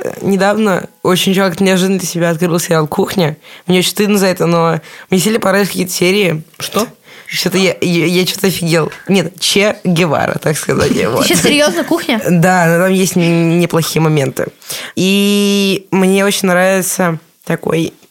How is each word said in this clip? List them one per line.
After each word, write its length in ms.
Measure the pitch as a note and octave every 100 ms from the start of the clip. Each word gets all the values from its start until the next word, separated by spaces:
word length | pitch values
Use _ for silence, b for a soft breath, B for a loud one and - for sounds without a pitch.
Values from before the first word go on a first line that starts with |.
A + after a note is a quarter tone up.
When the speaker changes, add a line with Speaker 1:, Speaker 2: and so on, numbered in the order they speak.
| - -
Speaker 1:
недавно 680 | - G3 G3 G#3+ G#3+ F3+ - _
очень 300 | E3 F#3 G3
человек 280 | F#3+ F#3+ E3
неожиданно 380 | F#3+ F#3 F#3+ F#3+
для 80 | F3
себя 240 | E3+ E3+
открыл 280 | D#3+ F3 E3+
сериал 260 | - D#3+ D3+
«Кухня». 520 | - - F#3+ D#3 D#3 B B -
Мне 140 | F3+
очень 120 | F3
стыдно 260 | - G#3 G#3
за 100 | F#3+
это, 180 | F3 E3
но 360 | E3+ E3 D#3+ B B B
мне 120 | F#3
сильно 180 | G#3+ A3+
понравились 300 | G3 G3 G3
какие-то 240 | F#3+ F#3
серии. 500 | - F3+ G#3 F3+ D#3 - -
Speaker 2:
Что? 260 | - G#3 B3 - B B B
Speaker 1:
Что-то 300 | D3+ F3 F3+
я, 200 | F#3 -
я, 260 | F3 E3+ E3
я 200 | F3+ F#3
что-то 200 | - G3
офигел. 440 | E3 E3+ E3 D3+ - -
Нет, 320 | G3 E3+ -
Че 380 | - G3+ G#3 - F#3
Гевара, 520 | E3+ F3 B2+ - -
так 200 | D3+ D3
сказать. 340 | - C3+ D3
Speaker 3:
Ты 160 | - -
Speaker 1:
Вот. 180 | - -
Speaker 3:
сейчас 180 | -
серьёзно, 420 | - C#4+ D4+ E4+ -
«Кухня»? 360 | E4 - A3 -
Speaker 1:
Да, 360 | F3 F#3 F#3 E3
но 160 | E3+
там 100 | F#3
есть 220 | F#3+ F#3 F3+
н-, 420 | E3+ E3+ E3 E3+
неплохие 440 | E3+ E3 D#3 D#3
моменты. 460 | D#3+ D3+ C3+ - - - B B B -
И 880 | C4+ G3+ G3+ G3+ G3+ G3+ G3 F#3 -
мне 340 | G3 F#3+ G3 G3+
очень 240 | G3 F#3+
нравится 680 | F3+ F#3+ F#3+ - - F3 D#3+ - _ -
такой 500 | E3 - E3 D#3+ - -